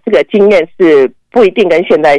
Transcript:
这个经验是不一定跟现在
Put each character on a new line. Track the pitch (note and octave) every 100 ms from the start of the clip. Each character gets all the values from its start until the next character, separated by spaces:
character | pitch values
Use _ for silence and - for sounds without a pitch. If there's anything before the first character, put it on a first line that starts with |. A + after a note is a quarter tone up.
这 | -
个 | G3
经 | D3 G#3 G3+
验 | G3 D#3+ -
是 | F3 D3 B2+ - _
不 | B3
一 | G3+
定 | F#3 F#3
跟 | E3
现 | F#3 D#3+
在 | D#3